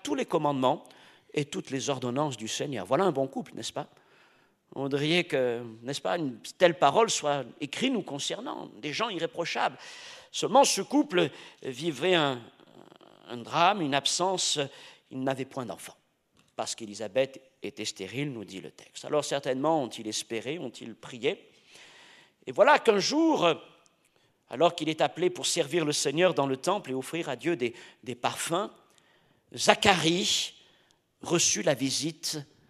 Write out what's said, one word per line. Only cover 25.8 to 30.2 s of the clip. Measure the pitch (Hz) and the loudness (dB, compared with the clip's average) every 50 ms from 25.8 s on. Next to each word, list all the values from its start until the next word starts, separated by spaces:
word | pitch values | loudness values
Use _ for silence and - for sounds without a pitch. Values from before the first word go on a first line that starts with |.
| 156 | 0
le | 147 143 | 0 0
Seigneur | - - 139 143 160 185 185 143 | 0 0 0 2 4 2 4 4
dans | 143 139 | 2 0
le | 135 131 | 0 0
temple | 131 - 175 196 208 - 139 | -2 -2 -2 -2 -2 -4 -4
et | 131 | -6
offrir | 131 127 - 160 170 160 151 | -6 -6 -6 -6 -6 -4 -6
à | 127 | -6
Dieu | 113 117 170 170 | -4 -2 -2 -2
des, | 123 123 117 120 - - - - _ | 0 -2 -4 -4 -8 -18 -20 -20 _
des | - 127 120 | -12 -12 -8
parfums, | - - 120 - - - - 165 185 214 - - - _ _ _ _ _ _ _ _ _ _ _ _ _ _ - | -4 -4 -4 -2 -4 -4 -2 -2 -2 -2 -4 -10 -18 _ _ _ _ _ _ _ _ _ _ _ _ _ _ -8
Zacharie | 120 - 202 208 208 - 208 190 165 147 165 170 185 | 2 4 4 4 6 6 4 4 6 4 2 2 2